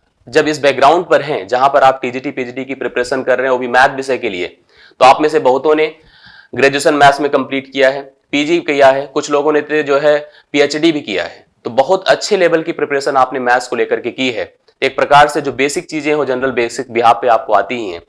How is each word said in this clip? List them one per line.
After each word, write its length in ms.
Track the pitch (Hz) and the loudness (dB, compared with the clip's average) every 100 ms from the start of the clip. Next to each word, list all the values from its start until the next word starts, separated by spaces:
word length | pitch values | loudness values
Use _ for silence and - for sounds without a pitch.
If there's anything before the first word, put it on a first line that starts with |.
| _ _ - | _ _ -2
जब 180 | 135 147 | 0 0
इस 120 | 147 | 0
बैकग्राउंड 460 | 139 123 135 175 165 | 0 4 4 4 2
पर 160 | 147 | 0
हैं, 260 | 143 123 95 | 0 -6 -4
जहां 220 | 123 139 | 0 2
पर 120 | 139 | 4
आप 180 | 131 131 | 4 2
टीजीटी, 300 | 127 127 139 | -4 -8 -8
पीजीटी 340 | 127 123 123 131 | -8 -8 -10 -10
की 100 | 135 | -8
प्रिपरेशन 480 | 120 123 123 135 | -6 -4 -4 -4
कर 140 | 127 127 | 0 0
रहे 80 | 131 | 0
हैं, 60 | |
वो 60 | 127 | -2
भी 100 | 127 | 0
मैथ 280 | 123 139 135 | 2 2 0
विषय 220 | 135 123 | -4 -4
के 120 | 113 | -4
लिए, 180 | 92 85 - _ _ _ _ | -6 -8 -10 _ _ _ _
तो 60 | 127 | 4
आप 160 | 156 | 4
में 80 | 156 | 2
से 100 | 151 | 2
बहुतों 360 | 131 131 151 156 | 2 0 2 0
ने 200 | 156 - _ _ - - _ 117 | 0 -6 _ _ -20 -20 _ 0
ग्रेजुएशन 380 | 135 139 160 | 0 2 0
मैथ्स 280 | 147 143 139 | 4 4 4
में 100 | 143 | 0
कंप्लीट 420 | 143 127 135 131 | -2 -2 -6 -8
किया 160 | 139 131 | 0 0
है, 240 | 139 143 _ _ | 0 -8 _ _
पीजी 280 | 143 147 170 | -4 0 -2
किया 280 | 156 143 135 | 0 4 4
है, 200 | 139 143 | 4 -2
कुछ 240 | 151 143 | -6 -2
लोगों 220 | 143 147 | 0 0
ने 80 | 151 | 0
तो 200 | 147 151 | -2 -4
जो 180 | 139 139 | 0 0
है 300 | 151 147 147 _ _ | 2 0 -2 _ _
पीएचडी 400 | 143 143 151 165 | 0 0 2 0
भी 100 | 147 | 0
किया 220 | 117 92 | -4 -6
है। 240 | 82 - _ _ | -6 -12 _ _
तो 80 | - | -4
बहुत 360 | 117 - 190 - | -2 0 0 0
अच्छे 300 | 151 - 196 | -2 0 0
लेवल 260 | 170 160 | 2 0
की 80 | 160 | -2
प्रिपरेशन 460 | 156 147 139 147 139 | -6 -4 -4 -2 0
आपने 220 | 131 139 | 0 0
मैथ्स 280 | 123 123 - | 0 0 -2
को 80 | 120 | -4
लेकर 240 | 110 117 | -2 -2
के 120 | 117 | -4
की 200 | 120 127 | -4 -4
है। 240 | 107 85 _ _ _ | -4 -8 _ _ _
एक 120 | 131 135 | -4 -2
प्रकार 320 | 135 143 147 | 2 4 4
से 140 | 156 | 2
जो 100 | 139 | -4
बेसिक 380 | 123 143 175 165 | -2 -2 -2 -8
चीजें 240 | 156 147 | -6 -2
हो, 120 | 151 131 | -2 -2
जनरल 260 | 127 135 | -2 -2
बेसिक 400 | 120 117 - 120 | -2 -4 -4 -6
बिहाफ 300 | 113 117 - | 2 2 2
पे 60 | 123 | 2
आपको 260 | 113 - | 0 2
आती 220 | 104 98 123 | 0 0 -6
ही 140 | 104 | -8
हैं, 120 | 85 | -12